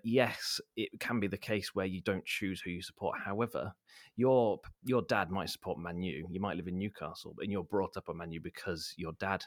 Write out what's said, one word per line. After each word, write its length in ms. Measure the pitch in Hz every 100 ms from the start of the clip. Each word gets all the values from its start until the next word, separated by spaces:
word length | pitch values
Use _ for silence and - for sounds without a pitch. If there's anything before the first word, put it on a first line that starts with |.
yes, 580 | 113 123 120 - - - - -
it 120 | 107 110
can 180 | - 117
be 80 | 101
the 100 | 98
case 380 | - 107 - 101
where 100 | 95
you 140 | 92
don't 240 | 104 95 -
choose 360 | - 95 92
who 80 | 92
you 120 | 87
support. 360 | - - 98 -
However, 540 | 98 101 117 67 101 - _ - - -
your, 460 | 127 131 110 - - - 127
your 160 | 123
dad 300 | - 110 85
might 180 | 95 87
support 280 | - 92 80
Man 240 | 85 87
U. 240 | 92 71 90
You 80 | 92
might 160 | 101 87
live 140 | 87
in 80 | 90
Newcastle, 540 | 107 - 78 - - -
but 140 | 90
you're 140 | 98 85
brought 320 | 101 92 95
up 100 | -
a 60 |
Man 180 | 85 82
U 80 | 82
because 540 | 90 - - 82 - -
your 160 | 82 82
dad 240 | 98 95